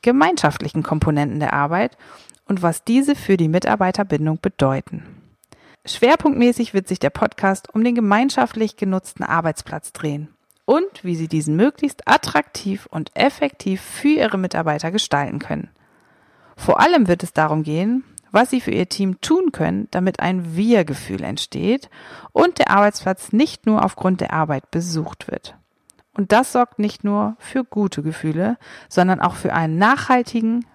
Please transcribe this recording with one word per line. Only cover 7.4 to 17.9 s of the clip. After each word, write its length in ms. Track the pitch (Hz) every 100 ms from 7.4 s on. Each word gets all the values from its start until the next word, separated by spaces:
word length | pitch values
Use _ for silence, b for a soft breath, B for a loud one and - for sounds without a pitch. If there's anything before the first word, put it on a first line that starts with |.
| 190 190 -
um 120 | 214
den 100 | 240
gemeinschaftlich 800 | 240 208 208 269 - 240 220 220
genutzten 480 | - 196 185 - -
Arbeitsplatz 680 | - 165 160 - - 165 -
drehen 340 | - 156 147 151 _ _ _
und 380 | - 294 392 -
wie 120 | 180
Sie 120 | 165 160
diesen 280 | 160 151
möglichst 520 | 160 262 - 285 - -
attraktiv 800 | 294 - 294 - - 196 196 -
und 200 | 160 -
effektiv 640 | - 277 - 285 - 190 190
für 280 | - - 285
Ihre 280 | 311 220 190
Mitarbeiter 540 | 185 165 165 151 165
gestalten 480 | 208 - 143 143 -
können. 300 | - - - b b b b b b b b -
Vor 220 | - -
allem 280 | 320 330 190
wird 160 | 175
es 80 | 180
darum 320 | - 156 156
gehen, 400 | 151 156 208